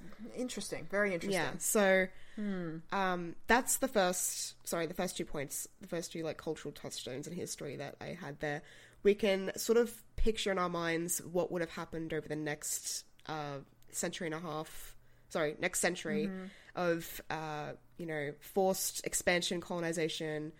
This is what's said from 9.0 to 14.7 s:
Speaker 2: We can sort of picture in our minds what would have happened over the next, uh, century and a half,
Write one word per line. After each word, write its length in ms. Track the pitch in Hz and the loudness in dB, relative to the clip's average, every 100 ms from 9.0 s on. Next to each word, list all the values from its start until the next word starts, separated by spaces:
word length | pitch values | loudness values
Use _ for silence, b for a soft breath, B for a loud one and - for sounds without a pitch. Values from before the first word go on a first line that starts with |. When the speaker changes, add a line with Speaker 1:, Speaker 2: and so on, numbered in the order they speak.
Speaker 2:
We 120 | 202 | 4
can 380 | 208 208 190 190 - | 6 4 2 0 -2
sort 220 | - 226 | 4 6
of 240 | 226 - - - | 6 0 -6 4
picture 340 | 226 214 202 | 6 6 2
in 60 | 190 | 2
our 100 | 180 | 2
minds 500 | 170 170 165 170 - | 2 0 0 0 -2
what 280 | - 175 160 | 0 0 2
would 100 | 175 | 0
have 80 | 165 | -2
happened 420 | - 165 160 165 | -4 -6 -6 -2
over 160 | 156 147 | -4 -2
the 80 | 151 | -2
next, 680 | 151 151 - - - - - - - | -2 -4 -4 -4 -4 -6 -8 -14 -8
uh, 320 | 156 147 139 - - - | -6 -4 -8 -10 -18 -10
century 360 | - 175 170 170 | -4 -4 -2 -4
and 80 | |
a 60 | 156 | -4
half, 540 | 175 151 156 | -4 -6 -6